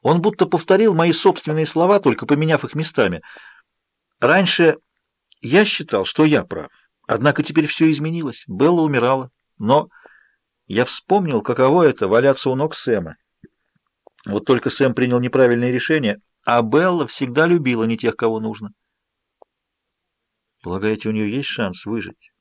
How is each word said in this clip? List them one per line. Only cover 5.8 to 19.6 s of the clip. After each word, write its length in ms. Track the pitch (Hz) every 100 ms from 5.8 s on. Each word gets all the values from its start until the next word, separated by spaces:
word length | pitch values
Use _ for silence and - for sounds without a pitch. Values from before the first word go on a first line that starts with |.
| 151 101
что 200 | 95 -
я 180 | 156 139
прав. 280 | - 82 - _ _ _ -
Однако 360 | 110 139 143
теперь 240 | 151 156 151
все 220 | - 160
изменилось. 540 | 147 156 170 147 - -
Белла 340 | 92 147 175
умирала, 500 | 156 135 120 135 131 _ _ _
но 320 | 110 143 175 _ _ _ _ _ _ _ _
я 180 | 98
вспомнил, 560 | 123 - - 202 175 120
каково 460 | 117 127 131 170 156
это — 200 | - 98
валяться 400 | 113 139 131 135
у 60 |
ног 200 | 131 156
Сэма. 400 | - - 107 82 - _ _ - _ _ _ _ _ _ _
Вот 200 | - 104
только 240 | - 127 127
Сэм 240 | - 135
принял 260 | 120 127 123
неправильное 520 | 123 135 123 120 123
решение, 500 | 127 - 160 117 101 _ _
а 160 | - 120
Белла 460 | 113 139 185 175 131
всегда 400 | - 131 127 165
любила 380 | 175 127 117
не 120 | 113 113
тех, 180 | 117
кого 240 | - 113 110
нужно. 320 | 110 107 101 _ _ _ _ _ _ _ _ _